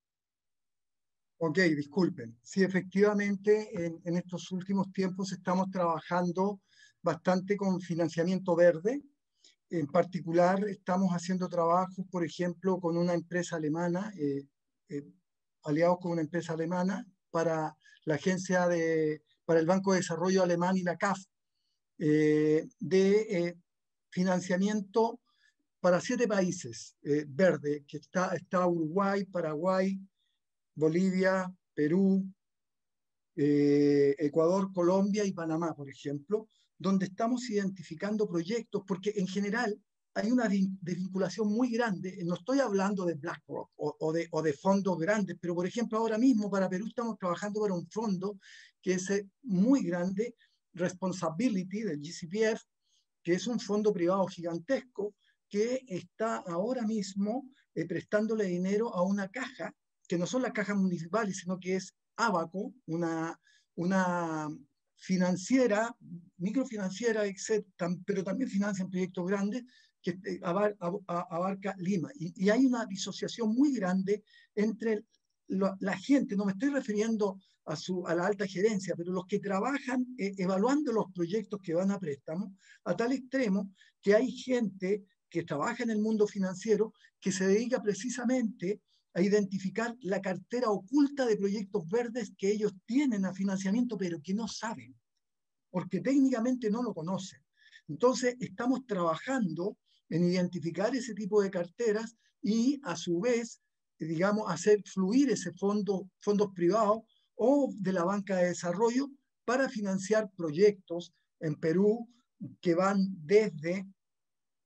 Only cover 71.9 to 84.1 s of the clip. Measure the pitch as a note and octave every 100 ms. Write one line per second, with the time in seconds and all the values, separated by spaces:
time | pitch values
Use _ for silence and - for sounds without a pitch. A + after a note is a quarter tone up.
71.9 | G3+ C#3 - E3+ - F#3+ A#3 C4 A#3+ G#3
72.9 | F#3+ G3+ - F3 - A3 A#3 D4 A#3+ F#3
73.9 | F#3+ F#3+ G#3 - - _ - A3 G#3 A3+
74.9 | G#3+ - _ _ _ _ F#3 F#3+ F#3+ F#3+
75.9 | F#3 - C#4 - G3+ G3+ G3 C#4 C4 C4+
76.9 | G#3 A3+ A3 G3+ G3 _ _ - D#3 -
77.9 | F#3 F3 E3+ F#3 G3+ G#3 F3 G#3+ G3+ -
78.9 | E3 F3 F#3 F#3 G3+ G3+ F#3+ A#3 C#4 C4
79.9 | C4 B3 - G3 G3 F3+ F#3+ A#3 D4 D4
80.9 | A3 - F3+ E3+ G#3+ G#3+ G3 - E3 G3
81.9 | G3+ E3+ C#3 - E3 A3+ G3 - - -
82.9 | F3+ B3 C4 - C4+ A#3 G3 G3 - _
83.9 | _ F#3+